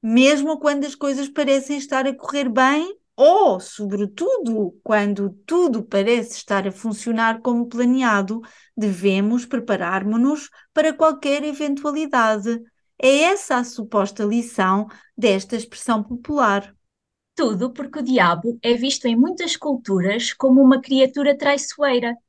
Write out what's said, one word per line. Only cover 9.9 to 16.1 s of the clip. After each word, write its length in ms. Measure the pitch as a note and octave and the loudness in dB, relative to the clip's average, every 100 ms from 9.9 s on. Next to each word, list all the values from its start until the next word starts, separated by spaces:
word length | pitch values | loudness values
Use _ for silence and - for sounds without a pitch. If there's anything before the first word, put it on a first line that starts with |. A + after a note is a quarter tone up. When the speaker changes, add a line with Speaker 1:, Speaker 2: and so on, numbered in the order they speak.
| F#3+ G3 A3+ B3+ D4+ - _ _ | -4 -2 0 0 0 -8 _ _
Speaker 1:
para 180 | - D#4 | 0 0
qualquer 500 | D4+ D#4 D4+ D4 C#4+ | 2 0 0 -2 -2
eventualidade. 1160 | D4+ C#4+ D4 C#4 D4 D4 D#4 C4+ A3+ G#3+ G#3 A#3 A#3 _ _ _ | -2 -4 -4 -4 -4 -4 -2 0 2 0 -2 -6 -8 _ _ _
É 220 | B3+ C#4 | 2 4
essa 320 | E4 G4+ - B3+ | 4 0 -2 -4
a 80 | |
suposta 600 | A#3+ - G3+ G#3 G3+ - | -4 -8 -4 -2 -2 -2
lição 640 | G#3 A#3 A#3 - F#3+ G3 G#3 - _ - | -2 -2 -4 -2 0 0 -2 -12 _ -2
desta 400 | A#3 F#3+ F#3+ A3+ | 2 2 -2 -10
expressão 460 | A3 - - A3 | -10 -14 -4 -4
popular. 720 | G#3 | -2